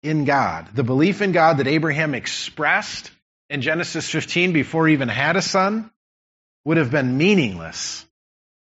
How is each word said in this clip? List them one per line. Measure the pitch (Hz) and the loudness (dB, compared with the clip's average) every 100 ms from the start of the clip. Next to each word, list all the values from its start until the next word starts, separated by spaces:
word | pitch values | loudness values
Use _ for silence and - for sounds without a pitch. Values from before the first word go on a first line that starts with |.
in | 147 156 | -4 -2
God, | 139 139 107 82 82 | 2 2 0 -4 -8
the | 110 | -4
belief | 123 131 170 190 | 0 2 2 2
in | 202 | 0
God | 170 160 151 | 4 4 4
that | 131 | 2
Abraham | 156 156 143 156 127 | 0 0 -2 -2 -4
expressed | - - - - 151 185 208 - - _ _ _ - | -6 -8 -10 -4 0 0 -2 -12 -16 _ _ _ -10
in | 143 | -6
Genesis | 131 160 170 165 - | -2 -2 -4 -6 -4
fifteen | 160 - 170 180 | -6 -2 0 2
before | 165 131 160 160 | 2 0 2 4
he | |
even | 151 123 | 4 0
had | 113 143 190 | -2 0 0
a | |
son, | 180 190 190 220 220 _ _ _ _ _ _ _ | 0 0 0 -2 -8 _ _ _ _ _ _ _
would | 147 160 | -2 0
have | 131 | 2
been | 147 131 127 | 0 0 2
meaningless. | 175 202 120 90 80 - - - - _ _ _ _ _ | 4 4 2 -4 -12 -12 -12 -12 -18 _ _ _ _ _